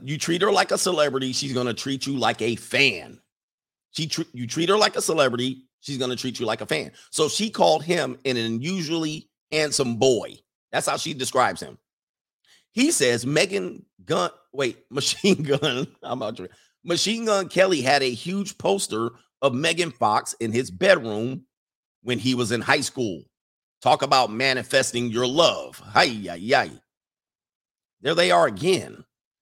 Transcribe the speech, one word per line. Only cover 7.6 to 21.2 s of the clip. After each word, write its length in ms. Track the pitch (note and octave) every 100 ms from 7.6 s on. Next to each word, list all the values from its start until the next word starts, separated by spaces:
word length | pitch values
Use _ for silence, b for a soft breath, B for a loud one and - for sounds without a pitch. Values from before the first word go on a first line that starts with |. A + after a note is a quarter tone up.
| F3 D#3
him 360 | D#3 F3 C3+ B2
an 140 | C3+ B2
unusually 920 | A2+ A2+ D3 F#3+ D3+ E3 D#3 D#3 - _ _
handsome 440 | D3+ D3+ C#3 B2+ A#2
boy. 420 | C3 A#2 F2 - _ _ _
That's 160 | C#3 -
how 100 | C#3+
she 180 | - C#3+
describes 460 | B2 B2+ A#2 F2+
him. 180 | D2 - _ _ _ _ _ _ _ b b -
He 160 | C#4+
says 340 | E4+ B2 A#2+ B2
Megan 600 | D3+ F#3 G2+ F3+ - - _
Gun-, 280 | F2+ E3 F3 - _
wait, 280 | C3 C3 - _
<laughs> 40 |
Machine 520 | C3+ C3 - G3+ F#3+
Gun, 440 | D3 C#3 D#3 B2 C#3+ _
I'm 180 | - B2+
out 160 | A2 A#2
here. 120 | F#2 b b b
Machine 400 | E3 E3+ F#3 A3+
Gun 240 | A3+ G3+ F3+
Kelly 340 | F3 F#3+ E3
had 220 | B2+ C#3+
a 80 | C3
huge 460 | A#2 E3+ G3 G3 -
poster 540 | E3 G3 - G#2+ A#2 - b -
of 120 | C#3
Megan 380 | B2 E3 E3 E3+
Fox 420 | - A2 G#2+ - -
in 120 | A#2
his 200 | A2+ A#2+
bedroom 720 | F2+ F#3+ D3+ A2+ G#2+